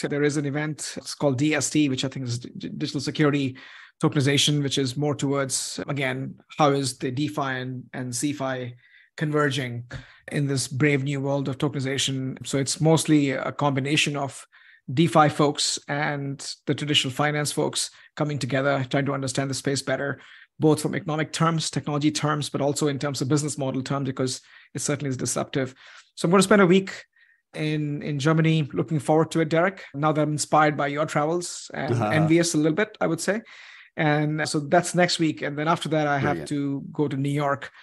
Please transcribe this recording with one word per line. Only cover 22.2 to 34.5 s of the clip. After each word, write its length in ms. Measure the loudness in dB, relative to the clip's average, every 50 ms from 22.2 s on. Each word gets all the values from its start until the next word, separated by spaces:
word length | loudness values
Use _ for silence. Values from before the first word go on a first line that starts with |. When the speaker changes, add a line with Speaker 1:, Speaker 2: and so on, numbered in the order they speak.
| 0 0 0 -2 -2 -4
Speaker 1:
but 100 | -2 -2
also 280 | 0 0 0 0 0 0
in 100 | 0 -2
terms 240 | -4 -4 -2 -2
of 60 | 0 2
business 280 | 2 2 0 -2 -4
model 260 | -4 -4 -4 -4 -4
terms, 240 | -4 -4 -4 -2 -4
because 340 | -4 -2 -2 -2 -2 -4 -6 -12 -18 -20 -20 -18 _ -10
it 60 | -6
certainly 280 | -4 -4 -4 -2 -4 -4
is 80 | -4
disruptive. 580 | -4 -4 -4 -2 -4 -4 -2 -2 -2 -2 -4 -6 -12 -20 -20 -20 -20 -20 _ _
So 100 | -2 2
I'm 40 | 4
gonna 100 | 6 6
spend 180 | 6 6 6 8
a 40 | 8
week 380 | 8 6 6 4 0 -6 -14 -16 _ _ _ _ _ _ _ _ _ -8
in, 480 | -6 -4 -2 -2 -2 -2 -4 -4 -6
in 160 | -6 -6 -4 0
Germany. 500 | 2 4 4 4 4 4 4 2 0 0 -2
Looking 240 | -2 -2 0 -2 0
forward 320 | 2 4 4 4 4 2
to 100 | 2 0
it, 80 | 0 2
Derek, 360 | 2 2 2 2 0 -4 -12 -12 -4
now 180 | 0 0 2
that 80 | 2 2
I'm 120 | 2 0
inspired 440 | 0 -2 0 2 4 6 6 6 4
by 120 | 2 -2 -2
your 180 | -2 -2 -2
travels 640 | 0 0 0 0 0 0 -2 -4 -6 -10 -12 -14 -10
and 220 | -8 -4 -2 0 0
Speaker 2:
Uh-huh. 140 | 0 2 2
Speaker 1:
envious 420 | 2 4 4 6 4 4 4 2
a 60 | 2 2
little 160 | 2 2 2
bit, 240 | 0 -2 -2 -2 -2
I 60 | -2
would 140 | 0 0 0
say. 200 | -2 -2 -2 -2 -4 -12 -18 -20 -20 -20 -20 -20 -20 -10 -4
And 500 | 0 2 2 2 2 2 0 0 -2 -2
so 140 | -2